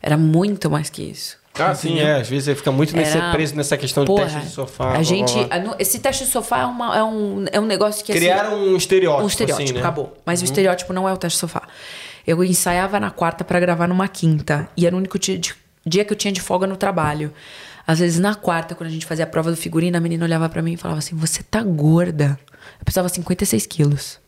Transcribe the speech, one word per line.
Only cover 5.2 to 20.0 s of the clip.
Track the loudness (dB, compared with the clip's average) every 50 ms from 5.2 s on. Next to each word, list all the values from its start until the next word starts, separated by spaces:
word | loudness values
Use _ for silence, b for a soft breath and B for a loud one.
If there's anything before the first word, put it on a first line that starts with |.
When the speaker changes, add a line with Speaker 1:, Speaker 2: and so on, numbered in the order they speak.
| 2 0 2 0 0
Speaker 2:
blá. | 0 -2
Speaker 1:
a, | -4
no, | -4 -4 -4 -4
esse | -2 -2 -2 0
teste | -2 -2 -2 0 -4
de | -2
sofá | -2 -2 -2 0 0 0
é, | 0
uma, | -2 -2 -4 -4 -2 0 0
é | 0
um, | 0 0 -2 -2 -2 -2 -4 -4 0
é | 0 0
um | 0
negócio | 0 0 2 2 0 0 -4 -6
que, | -2
assim, | 0 2
Speaker 2:
Criaram | 4 4 4 2 2 0 0 0
um | 2 2 2
estereótipo, | 2 2 4 4 4 4 4 2 2 2
Speaker 1:
um | 0
estereótipo, | 0 0 0 0 0 0 0
Speaker 2:
assim, | -2 -2
né? | 0
Speaker 1:
acabou. | -2 -2 -2 -2 -6 -8 -10 -12 _
Mas | -4 -2 -2
o | -2
Speaker 2:
Uhum. | -2
Speaker 1:
estereótipo | 0 2 2 2 2 0 -2 -6 -4
não | -2 0 -2
é | -2
o | -2
teste | -2 -2 -2 -2
de |
sofá. | -4 -4 -6 -8 -10 -10 B B B B B B B B B B B 0
Eu | 2 2 4
ensaiava | 4 4 2 2 2 2 2 0 2 0 0
na | -2 -2
quarta | -2 0 0 0 0 -2 -4
pra | 0 2 2
gravar | 2 2 2 2 2 2
numa | 2 2 0 0
quinta. | -2 0 2 4 4 2 2 0 -2 -2 -2 -4 -2
E | 2 2
era | 2 2
o | 2
único | -2 -2 -4 -4
dia | -2 -2 -2 -2
de, | -4 -8 -8 -10 _ _ _ _ _
dia | -2 0 0 0
que | 0
eu | -2 -2
tinha | -2 -2
de | -2 -4
folga | -4 -2 0 0 0 -2
no | -2
trabalho. | -2 -2 0 0 0 0 0 0 -2 -4 -6 -8 B B B B B B B B B B 0
Às | 2 2
vezes, | 4 2 4 4
na | 2 2 0
quarta, | 0 -2 -2 0 0 -2 -6 -10
quando | -10 -8 -8
a |
gente | -8 -8 -6
fazia | -6 -2 -2 -2
a | -2
prova | 0 -2 0 0
do | -2
figurino, | -2 -4 -2 0 2 2 2 2
a | 0